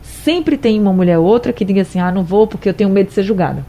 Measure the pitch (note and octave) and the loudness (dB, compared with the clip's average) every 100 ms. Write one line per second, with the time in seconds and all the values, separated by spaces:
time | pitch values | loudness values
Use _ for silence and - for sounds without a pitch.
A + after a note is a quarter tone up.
0 | - - D4+ F4 D#4+ C#4+ A#3 G#3+ G3+ F#3 | -18 -6 -2 -2 -2 0 0 2 2 2
1 | F3+ E3+ E3+ A#3+ B3 A#3+ G3 G3 F#3 F#3 | 2 4 4 2 0 -4 0 0 0 -2
2 | F3+ F#3 E3+ G3+ G#3+ - G3+ F#3 G3+ G3 | -2 -2 0 2 2 0 -4 0 2 2
3 | G3 - G3 G3+ D3+ C3+ | 0 -2 -2 0 -2 -4